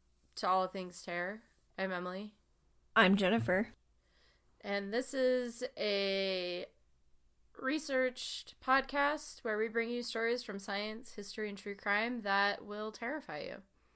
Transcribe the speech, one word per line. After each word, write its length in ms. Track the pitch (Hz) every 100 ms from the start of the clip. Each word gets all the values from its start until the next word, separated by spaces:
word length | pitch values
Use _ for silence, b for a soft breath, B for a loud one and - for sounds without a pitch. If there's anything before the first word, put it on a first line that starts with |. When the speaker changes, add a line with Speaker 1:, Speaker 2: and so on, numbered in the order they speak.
| _ _ _ -
Speaker 1:
to 100 | 196
All 200 | 190 185
Things 340 | 190 180 175
Terror. 400 | - 175 175 220 - _ _ -
I'm 140 | 190
Emily. 420 | 180 180 185 208 - _ _ _ _ _
Speaker 2:
I'm 220 | - 190 196
Jennifer. 520 | 190 226 113 185 226 - _ _ _ _ _ _ _ _
Speaker 1:
And 320 | 202 202 196
this 220 | 220 269
is 500 | 269 254 254 247 233 247 -
a 880 | 214 202 196 196 190 185 180 175 - _ _ _ _ - _ _ _ -
researched 960 | 262 302 302 262 254 247 - - - -
podcast 760 | - 269 262 285 285 294 - -
where 120 | 233 214
we 120 | 226
bring 200 | 226 233
you 140 | 240
stories 400 | 240 226 226 240
from 160 | 240 202
science, 560 | 196 202 214 220 -
history, 340 | - 196 - 214
and 80 | 202
true 180 | 202
crime 460 | 202 208 208 226 247
that 460 | 202 196 202 - 208
will 260 | 208 214
terrify 520 | 220 233 294 - 151
you. 100 | - - - b b